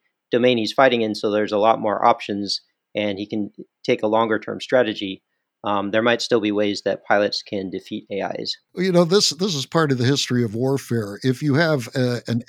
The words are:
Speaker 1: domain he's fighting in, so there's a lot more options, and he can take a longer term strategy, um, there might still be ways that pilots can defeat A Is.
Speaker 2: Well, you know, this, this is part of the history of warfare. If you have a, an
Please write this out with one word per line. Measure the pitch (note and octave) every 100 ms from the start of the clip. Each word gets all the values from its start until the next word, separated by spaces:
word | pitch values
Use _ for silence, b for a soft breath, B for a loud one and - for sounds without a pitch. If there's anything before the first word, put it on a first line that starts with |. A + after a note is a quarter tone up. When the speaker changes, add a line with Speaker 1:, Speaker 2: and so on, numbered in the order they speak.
| _ _ _
Speaker 1:
domain | B2 B2 A#2+
he's | G#2+
fighting | - C3+ A#2+
in, | A2 G#2
so | A2
there's | G#2 G#2
a | G#2
lot | A2 A2+
more | A2 G2 A#2+
options, | A#2 - G2+ G2+ - - _ _ G#2+
and | G#2 G2
he | G#2
can | A2 G2+ - - _
take | - A#2+
a | G#2+
longer | A2 A2+ G#2+
term | - G2+
strategy, | - B2+ A2 G#2 G2 F#2+ _ _ _ _
um, | G#2+ G2+ G2
there | A2
might | A#2+ A#2+
still | - A#2+
be | G#2
ways | G2+ G#2 G2
that | G2 G2 -
pilots | G#2 G#2 -
can | - G#2 F#2+
defeat | F#2 - G#2+ -
A | G2 F#2+ -
Is. | A2+ - _
Speaker 2:
Well, | -
you | F#3+
know, | F3 F3
this, | G3+ G#3
this | D3 G3+ D3
is | C3
part | E3+ D3+
of | B2+
the | B2
history | C#3 - B2
of | A#2 A2
warfare. | C3 C3+ - A#2 G2+ G2+
If | C3 B2+
you | D3+
have | C#3 E3 D3 A2+ C#3
a, | B2 A#2+ -
an | A#2